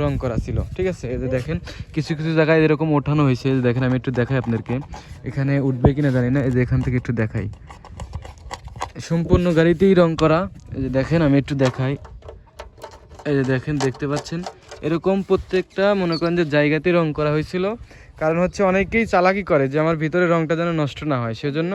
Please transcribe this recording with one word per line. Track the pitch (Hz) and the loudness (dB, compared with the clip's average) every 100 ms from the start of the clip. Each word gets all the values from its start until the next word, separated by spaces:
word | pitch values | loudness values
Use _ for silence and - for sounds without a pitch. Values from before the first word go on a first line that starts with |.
রং | 147 131 | -2 -2
করা | 127 110 - | -2 -4 -4
ছিল, | 113 - - | -4 -4 -4
ঠিক | 185 | -4
আছে? | 175 120 | -4 -6
এই | 123 | -6
যে | 127 127 | -4 -4
দেখেন, | 127 175 - - - - | -4 -6 -8 -14 -8 -6
কিছু | - 151 | -4 -4
কিছু | 156 160 | 0 2
জায়গায় | 156 160 156 | 4 4 4
এরকম | 147 160 147 | 4 2 0
ওঠানো | 139 147 143 | 2 2 4
হয়েছে। | 123 135 | 2 0
এই | 135 | 2
যে | 123 | 2
দেখেন, | 120 131 | 2 0
আমি | 127 | 0
একটু | 135 123 | 0 -2
দেখাই | 117 135 | 0 0
আপনাদেরকে, | 117 113 - 123 147 - - - 139 | 0 -2 -2 -6 -6 -14 -16 -14 -8
এখানে | 139 135 139 135 | -4 0 2 0
উঠবে | 127 139 139 | 2 2 2
কিনা | 143 127 | 2 2
জানি | 123 139 | 2 2
না। | 131 | 2
এই | 123 | 0
যে | 123 | 2
এখান | 131 127 | 0 0
থেকে | 123 | -2
একটু | - 117 | -2 -2
দেখাই, | 110 110 98 - - - - - - - - - - - - - - - - | -2 -4 -8 -10 -18 -20 -20 -16 -14 -12 -14 -18 -16 -16 -14 -12 -12 -10 -4
সম্পূর্ণ | 170 160 180 175 160 | -2 2 2 4 4
গাড়িতেই | 165 165 196 180 | 4 4 4 6
রং | 170 156 | 4 4
করা। | 156 160 196 - - - | 2 2 0 -8 -12 -6
এই | |
যে | 131 131 | -2 -2
দেখেন, | 135 160 151 | 0 2 4
আমি | 139 | 4
একটু | 127 139 131 | 2 0 0
দেখাই, | - 131 143 - - - - - - - - - - - - 151 | 0 -4 -4 -10 -18 -18 -20 -20 -20 -20 -20 -20 -20 -20 -10 -2
এই | 139 | 0
যে | 131 | 2
দেখেন, | 131 151 147 135 | -2 -2 -2 -2
দেখতে | - 143 | -4 -4
পাচ্ছেন | 147 - 165 185 - - - 147 | -4 -6 -8 -10 -14 -18 -8 -4
এরকম | 160 180 196 190 | -2 0 0 0
প্রত্যেকটা | 190 - 185 180 - 196 202 | -2 0 -4 -2 0 2 2
মনে | 180 160 | 0 0
করেন | 170 175 | 0 0
যে | 160 147 | 0 2
জায়গাতেই | 147 156 180 175 | 2 2 2 2
রং | 160 143 | 0 0
করা | 151 151 | 0 -2
হয়েছিল। | 147 180 190 233 - - - - | -2 -4 -4 -6 -12 -20 -20 -4
কারণ | 156 165 | -2 0
হচ্ছে | 180 - 190 | 0 0 2
অনেকেই | 190 190 226 220 | 2 0 0 2
চালাকি | 185 180 196 185 | 4 4 2 2
করে | 156 135 | 2 2
যে | 147 | 2
আমার | 160 160 | 0 0
ভিতরে | 156 175 175 | 0 0 2
রংটা | 170 156 165 | 2 0 0
যেন | 170 160 | -2 -2
নষ্ট | 143 - 151 | -2 -4 -4
না | 131 | -2
হয়, | 117 110 | -4 -6
সেজন্য | 143 143 170 | -4 -4 -4